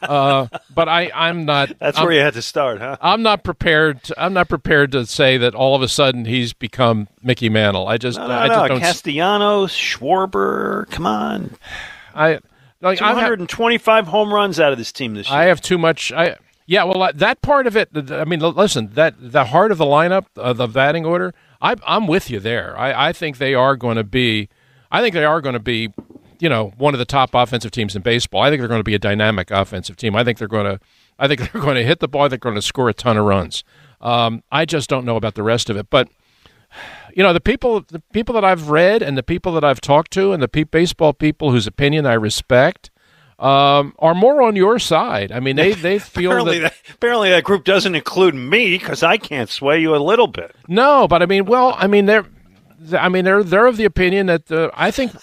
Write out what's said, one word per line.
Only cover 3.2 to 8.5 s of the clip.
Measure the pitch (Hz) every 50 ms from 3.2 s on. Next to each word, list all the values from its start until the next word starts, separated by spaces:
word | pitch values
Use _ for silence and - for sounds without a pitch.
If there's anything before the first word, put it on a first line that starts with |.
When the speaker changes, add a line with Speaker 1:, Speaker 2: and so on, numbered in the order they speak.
Speaker 1:
not | 226 220 208 -
prepared | - 180 165 - - 170 156 151 160 156 143 123 -
to, | - 160
I'm | - 151 185
not | 196 180 175 -
prepared | 175 143 - - 165 143 143 135
to | 135 131 120
say | - - - 147 131 131 127
that | 120 123 101
all | 110 131 135 135
of | 135
a | 131 117
sudden | - - 143 131 123 123 113
he's | 113 123 127 120 117
become | - - 127 113 - - 127 117 113 107 104 - _ _
Mickey | 117 127 123 - 120 110
Mantle. | 107 110 107 104 98 92 92 98
I | 113 117
just, | 123 123 120
Speaker 2:
No, | - - 123
no, | 123 -
Speaker 1:
I | 226
just | 226